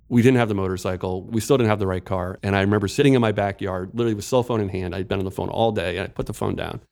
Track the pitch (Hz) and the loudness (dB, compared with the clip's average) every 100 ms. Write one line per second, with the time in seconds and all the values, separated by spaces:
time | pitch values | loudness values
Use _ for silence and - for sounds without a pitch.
0 | _ 120 117 127 113 101 95 92 98 92 | _ 4 6 6 4 0 -2 -2 -4 -4
1 | 95 92 92 113 - 139 113 107 95 92 | -4 -4 -4 -4 2 2 4 2 0 -2
2 | - 92 90 98 101 98 98 104 101 - | -2 -4 -4 -6 0 2 4 2 2 2
3 | 139 131 113 104 101 95 98 92 92 113 | 4 6 4 2 -2 -2 -6 -6 -6 -2
4 | 117 104 - 127 120 113 101 95 90 95 | -2 -2 0 0 0 -2 -2 -4 -4 -6
5 | 95 98 95 95 92 - 113 107 87 90 | -4 -4 -4 -4 -4 0 0 0 -4 -4
6 | 90 - - 110 107 87 85 - - | -6 -8 -8 -4 -4 -4 -6 -10 -14